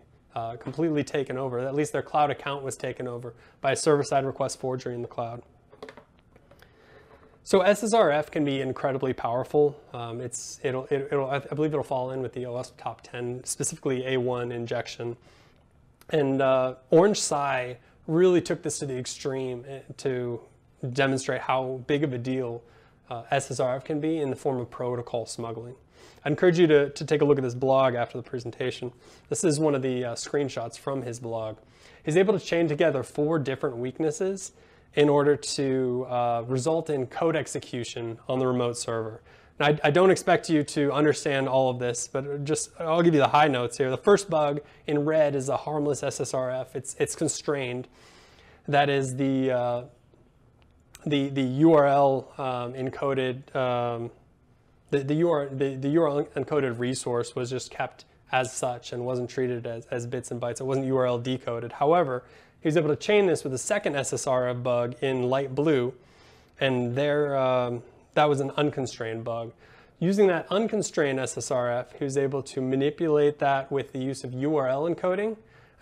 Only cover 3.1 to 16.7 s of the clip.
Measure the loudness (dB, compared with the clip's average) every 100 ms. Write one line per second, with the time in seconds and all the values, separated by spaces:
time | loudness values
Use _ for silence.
3.1 | -8 -12 -16 -20 _ -2 2 4 4 4
4.1 | 0 0 -2 -6 -4 -6 -4 -6 -8 -8
5.1 | -8 -8 -10 -18 _ _ -20 -20 -20 -20
6.1 | _ _ _ _ -20 -20 _ _ -20 -20
7.1 | -20 -20 _ 0 4 4 4 2 4 4
8.1 | 2 0 -2 -2 0 -2 -2 -4 -2 -2
9.1 | -4 -4 -4 0 2 2 2 -12 -12 -10
10.1 | -10 -10 -10 -12 -8 -4 -4 -2 -4 0
11.1 | -2 0 -4 -4 -2 0 0 -2 -2 -2
12.1 | -4 -6 -6 -8 -8 -10 -12 -12 -12 -12
13.1 | -8 -6 -6 -8 -4 -4 -4 -2 -2 0
14.1 | 0 0 -2 -4 -6 -6 -6 -6 -8 -10
15.1 | -10 _ -20 _ _ _ _ _ _ -2
16.1 | 0 2 2 4 4 2